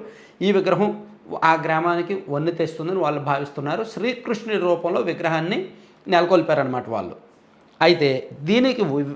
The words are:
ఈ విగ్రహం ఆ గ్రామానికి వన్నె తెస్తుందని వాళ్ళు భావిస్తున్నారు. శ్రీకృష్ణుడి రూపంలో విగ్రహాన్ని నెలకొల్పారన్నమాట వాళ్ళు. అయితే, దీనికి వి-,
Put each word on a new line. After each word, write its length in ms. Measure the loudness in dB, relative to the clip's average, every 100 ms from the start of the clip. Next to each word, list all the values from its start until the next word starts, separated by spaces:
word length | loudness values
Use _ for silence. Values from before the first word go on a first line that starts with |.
| -8 -20 -20 _
ఈ 100 | 2
విగ్రహం 520 | 2 2 2 2 -2 -12 -20 -12 0
ఆ 100 | 2
గ్రామానికి 680 | 2 0 0 0 0 -2 -6 -4
వన్నె 220 | -2 -2
తెస్తుందని 460 | -2 -4 -4 -4 -2
వాళ్ళు 220 | 0 -2
భావిస్తున్నారు. 640 | -2 -2 -4 -6 -4 -4
శ్రీకృష్ణుడి 760 | -4 -4 -4 -4 -6 -6 -2 0
రూపంలో 420 | 2 2 0 -2
విగ్రహాన్ని 640 | -2 -2 -2 0 0 -4 -6 -14 -20 _ 2
నెలకొల్పారన్నమాట 840 | 2 6 4 4 0 0 -4 -4
వాళ్ళు. 380 | -6 -6 -12 -20 _ _ _ _ _
అయితే, 480 | 4 4 2 0 -6 -10
దీనికి 400 | 0 2 2 2
వి-, 340 | 0 0 -4